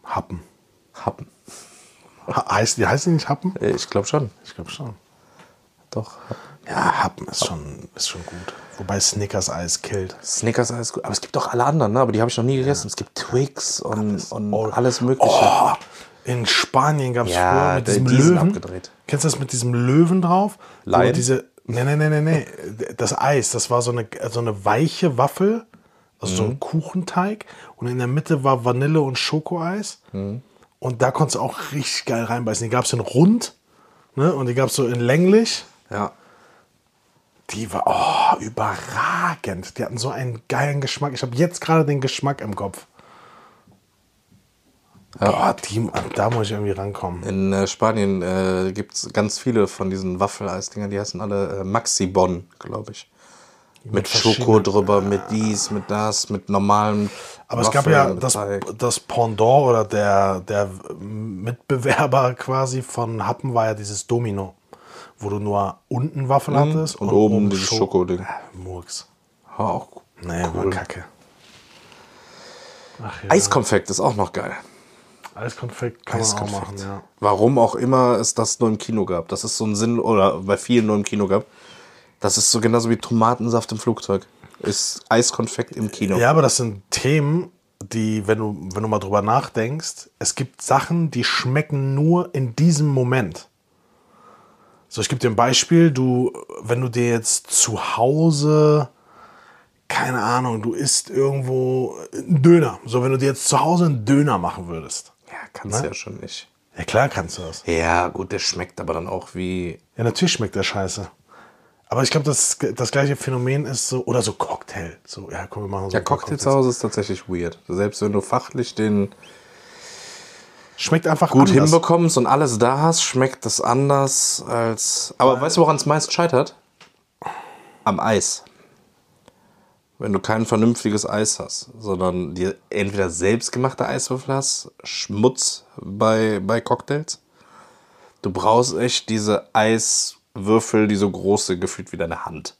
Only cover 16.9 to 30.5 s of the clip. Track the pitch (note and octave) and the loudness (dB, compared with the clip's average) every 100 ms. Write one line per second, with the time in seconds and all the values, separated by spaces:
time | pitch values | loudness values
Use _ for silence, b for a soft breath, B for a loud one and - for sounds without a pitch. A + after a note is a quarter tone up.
16.9 | D3+ C3 B2 A2 F2 F2+ F#2 F#2 F2+ G#2 | 2 0 0 0 2 4 4 4 2 2
17.9 | G#2 B2+ B2+ D3+ F3+ E3 G3+ - F2+ - | 2 4 6 6 6 4 0 -6 -12 -14
18.9 | _ - D3 D3+ - C3+ B2+ B2 A#2+ B2 | _ -6 -2 0 -2 -4 -2 0 0 4
19.9 | C#3+ E3+ F#3 F3 F3+ G#3 - B B - | 6 6 4 4 4 2 -4 B B 0
20.9 | F2+ F#2+ B2+ B2 C3 - _ - A#2 C3 | 4 4 2 2 0 -2 _ -6 -2 0
21.9 | D3 D3+ D3+ D#3 D#3+ - - D2+ A2 - | 2 2 2 2 2 -2 -12 -14 -8 -8
22.9 | A2+ A2+ - C3+ C#3+ A2 A#2+ - A#2+ A#2+ | -4 -2 0 2 2 2 -2 0 0 0
23.9 | A#2+ A2 - A2+ A#2 A#2 G2+ G2 A2 D#3+ | -4 -6 -8 -6 -4 -4 -2 0 2 2
24.9 | - F3 B2 C#3 - F#3+ A3+ - b b | 2 0 2 0 2 0 0 -6 b b
25.9 | b b _ - F#2 G#2+ C#3 - D#3+ D#3 | b b _ -4 -2 -2 -2 -4 -4 -4
26.9 | F#3 F3+ - F#3+ G#3+ - B B B A#2+ | -6 -4 -2 -2 -4 -12 B B B -6
27.9 | B2+ B2 C#3 - D#3 C3+ C3 A#2+ B2 C#3+ | -2 -2 -2 0 0 2 2 2 0 2
28.9 | D#3+ C3+ B2+ - D#3 - F3+ E3 G3 G#3 | 2 2 -2 -2 -4 -4 -6 -4 -6 -8
29.9 | - _ G2 G2 A2 - | -14 _ -8 -6 -8 -12